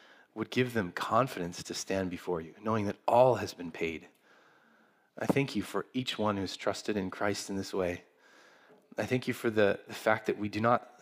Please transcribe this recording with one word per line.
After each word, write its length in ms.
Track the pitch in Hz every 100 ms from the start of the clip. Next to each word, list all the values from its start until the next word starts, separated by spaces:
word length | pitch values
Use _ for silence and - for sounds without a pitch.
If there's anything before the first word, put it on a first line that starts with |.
| - - _ 110
would 140 | 110
give 240 | 123 127
them 160 | 117 87
confidence 720 | - - 110 131 - 87 -
to 100 | -
stand 380 | - - 98 92
before 300 | 87 - 87
you, 120 | 82 -
knowing 260 | 110 110 101
that 100 | - -
all 300 | 117 131 110
has 180 | 101
been 160 | - 87
paid. 380 | - 85 78 - _ _ _ _ _ _ _ _ _ _ -
I 100 | 110
thank 280 | 135 139
you 80 | 104
for 240 | 92 101 -
each 240 | 131 127 -
one 180 | 107 101
who's 200 | 92 -
trusted 400 | 104 98 - 104
in 120 | 92
Christ 420 | - 104 101 -
in 60 | 98
this 160 | 92
way. 300 | 98 90 90 - _ _ - - - - - _ -
I 80 | 107
thank 220 | 127 127
you 40 |
for 160 | 117 120
the, 300 | 110 101 - -
the 80 |
fact 320 | - 110 107 -
that 100 | 101
we 120 | 104
do 120 | 104
not 300 | 117 120 - -